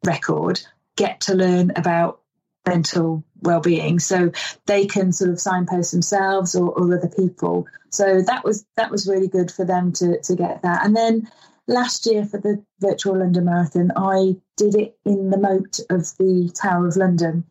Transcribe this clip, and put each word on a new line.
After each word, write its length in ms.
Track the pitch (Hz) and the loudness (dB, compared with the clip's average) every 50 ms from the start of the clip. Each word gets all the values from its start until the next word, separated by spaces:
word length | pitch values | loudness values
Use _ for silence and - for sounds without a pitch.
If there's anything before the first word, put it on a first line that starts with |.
| - | 0
record 560 | 180 165 147 - - 160 151 156 180 180 - - - _ _ _ _ _ | -2 -2 -2 -2 -2 -2 0 0 -2 -2 -2 -6 -12 _ _ _ _ _
get 240 | - 202 - - - - | -2 -2 -2 -2 -4 -4
to 120 | - 196 | 0 2
learn 380 | 185 185 185 180 180 180 180 - | 2 4 4 4 4 2 2 0
about 440 | - 160 180 170 170 170 170 - _ _ _ _ _ _ _ _ _ _ | 0 -2 0 2 2 0 0 -2 _ _ _ _ _ _ _ _ _ _
mental 580 | - 180 175 160 - - 180 165 165 160 160 156 _ _ - | 0 0 0 0 0 0 0 0 0 -2 -4 -6 _ _ -6
well-being, 580 | - 175 170 165 165 175 170 160 156 156 165 175 | -2 0 0 2 2 2 0 0 0 0 0 0
so 320 | 160 - 196 185 180 170 170 - - - - _ _ | 0 0 0 2 2 0 0 -4 -10 -10 -12 _ _
they 200 | - 208 202 196 | -2 0 0 0
can 260 | 202 - 208 190 185 175 | 0 0 0 0 0 0
sort 180 | - 190 180 | 0 0 -2
of 100 | 175 170 | -2 -2
signpost 500 | - 202 185 180 180 170 185 175 175 - | -2 -2 -2 -2 -2 -2 -2 -2 -4 -2
themselves 640 | - 175 170 - - 196 196 190 196 196 185 170 - | -2 -2 -2 0 0 0 0 0 0 0 -2 0 0
or, 140 | 180 180 175 | 0 0 0
or 240 | - - 185 175 180 | 0 0 0 2 0
other 160 | 175 180 175 - | 0 -2 -4 -2
people. 500 | - 190 175 - _ - 175 170 175 180 - - - _ _ | 0 -2 -2 -2 _ -4 -2 -2 -2 -4 -6 -12 -20 _ _
So 320 | - - 196 196 190 185 185 | -4 -2 0 2 4 2 2
that 220 | - - - - | 2 -2 -2 -2
was, 200 | - 214 208 - _ _ | -2 -4 -4 -6 _ _
that 140 | - 220 226 | -4 -4 -2
was 180 | - 202 185 185 | -2 -4 -2 0
really 200 | 196 190 190 180 | 0 0 0 0
good 220 | - 185 180 175 | 0 -2 -2 -2
for 140 | - - 190 | -4 -6 -2
them 280 | 175 185 180 180 180 170 | -2 0 0 0 0 -2
to, 260 | - 180 175 175 - | 0 0 0 0 -2
to 160 | - - 180 | -2 -2 -2
get 260 | 175 175 170 - - - | -2 -2 -4 -4 -4 -4
that. 220 | 180 175 170 - | -2 -2 0 2
And 100 | - 214 | 2 2
then 340 | 226 226 226 226 226 220 - _ _ - - _ _ _ | 2 4 2 2 0 -2 -6 _ _ -20 -20 _ _ _
last 400 | - 247 247 247 247 - - - | -2 0 0 0 -2 -4 -4 0
year 180 | 233 220 208 208 | 0 0 0 0
for 140 | 208 - 202 | -4 -6 -4
the 240 | - 208 208 202 - _ _ _ | -2 -2 -2 -2 -4 _ _ _
virtual 400 | 190 196 185 - - 196 190 190 | -2 -2 -2 0 -2 -2 0 0
London 280 | 190 180 175 180 175 | 2 2 2 2 2
Marathon, 440 | 175 175 175 175 165 - 175 175 175 - | 2 2 0 0 0 0 0 0 2 0
I 400 | - 190 190 190 190 190 190 185 185 _ _ _ | 0 0 2 2 2 2 2 0 -2 _ _ _
did 200 | - 214 208 202 | 0 0 2 4
it 200 | 214 214 208 - _ _ | 2 0 0 -6 _ _
in 260 | 208 202 196 190 190 | 0 0 0 2 0
the 80 | 196 190 | 0 2
moat 420 | 202 196 190 190 196 - - - 147 - | 2 2 2 0 -2 -4 -8 -12 -6 -2
of 260 | 185 180 165 - - _ | -2 -2 -2 -4 -2 _
the 340 | 190 190 185 180 180 170 175 | 2 2 4 2 2 0 -4
Tower 320 | - - 196 180 175 175 | -4 -2 0 0 2 0
of 100 | 180 160 | 0 2
London. 480 | 185 185 185 180 165 170 165 160 170 170 _ | 2 2 2 2 2 0 0 -2 -4 -4 _